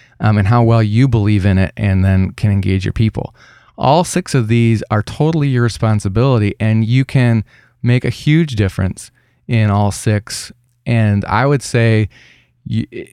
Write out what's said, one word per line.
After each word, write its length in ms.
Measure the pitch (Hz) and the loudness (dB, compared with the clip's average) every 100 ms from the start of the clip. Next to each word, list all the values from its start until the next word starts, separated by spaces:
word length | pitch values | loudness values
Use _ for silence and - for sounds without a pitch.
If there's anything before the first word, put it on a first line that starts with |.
| _ - | _ -4
um, 180 | 107 107 | 0 2
and 100 | 98 | 2
how 160 | 120 | 2
well 180 | 117 113 | 4 2
you 260 | 110 110 135 | 2 2 2
believe 380 | 113 101 104 98 | 2 2 2 2
in 120 | 95 | 2
it 160 | 95 - | 0 -2
and 260 | 101 95 | 0 2
then 280 | 95 95 95 | 2 2 0
can 200 | - 104 | -2 0
engage 340 | 98 95 95 101 | 0 0 -2 -2
your 80 | |
people. 420 | - 110 - - - - - _ - | -2 -2 -2 -8 -14 -20 -20 _ -4
All 260 | 127 160 | 0 2
six 300 | 175 180 - | 0 -4 -2
of 140 | 135 110 | -2 0
these 360 | 117 117 107 - | 2 2 0 -2
are 140 | 107 | -4
totally 460 | - - 156 165 143 | -2 -2 -2 0 0
your 140 | 127 | 0
responsibility, 920 | 117 - 110 107 98 104 135 120 104 - | -2 -2 -2 0 -2 0 2 2 0 -2
and 240 | 110 110 | 0 0
you 220 | 110 127 131 | 0 0 0
can 380 | 135 120 113 - _ _ _ | 0 2 0 -2 _ _ _
make 200 | 120 123 | -2 0
a 60 | - | -2
huge 460 | - 151 156 156 107 | -4 0 0 0 -2
difference 560 | 95 - 95 - - _ _ _ - | -2 -2 -4 -6 -16 _ _ _ -4
in 220 | 117 107 | 0 2
all 220 | 101 101 | 2 0
six. 600 | - 113 104 - - - - _ _ - | -2 -2 -2 -4 -12 -14 -20 _ _ -2
And 360 | 117 107 101 - | 0 2 0 0
I 200 | 107 139 | 0 0
would 160 | 143 | 0
say, 480 | - 120 113 110 104 - - _ _ _ - | -2 0 2 2 0 -6 -20 _ _ _ -8
you, 220 | 113 - - - | -6 -6 -12 -18